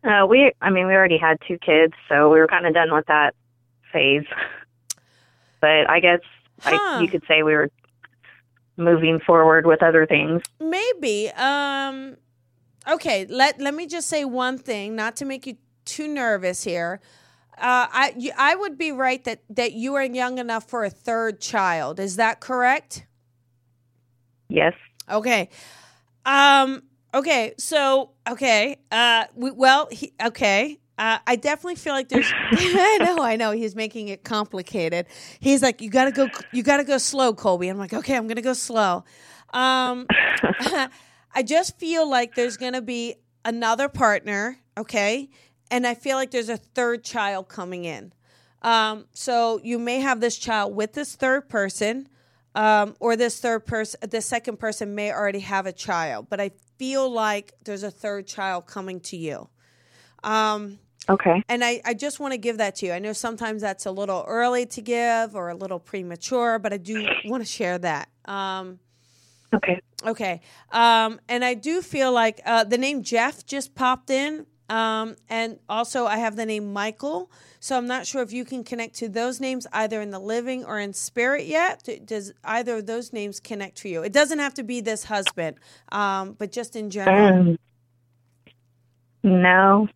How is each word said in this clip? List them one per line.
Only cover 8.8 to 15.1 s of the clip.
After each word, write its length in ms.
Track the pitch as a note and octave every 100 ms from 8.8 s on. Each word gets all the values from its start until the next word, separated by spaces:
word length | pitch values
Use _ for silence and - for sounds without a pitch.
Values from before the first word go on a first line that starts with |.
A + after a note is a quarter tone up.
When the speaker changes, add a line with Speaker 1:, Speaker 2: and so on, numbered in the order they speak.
| E3+ E3+ D#3+ E3
Speaker 1:
forward 460 | - E3+ D#3+ D#3+ D#3+
with 160 | D#3
other 240 | E3 D#3+ D#3
things. 340 | D3 D3+ E3 - _
Speaker 2:
Maybe. 680 | D#4+ F4+ A4+ G4+ C#4+ G#3 G#3+ -
Um, 800 | C4 C#4+ C#4+ C#4 C4+ C4+ C4+ B3+ _ _ _ _ _ _ -
okay, 360 | D#4+ E4 G#3 F#3+
let, 340 | B3 C4+ -
let 140 | C#4
me 120 | D4 E4+
just 220 | E4 -
say 160 | D#4
one 320 | C#4 B3 B3+ C4
thing, 400 | B3+ G#3 G3+ A3
not 200 | G#3+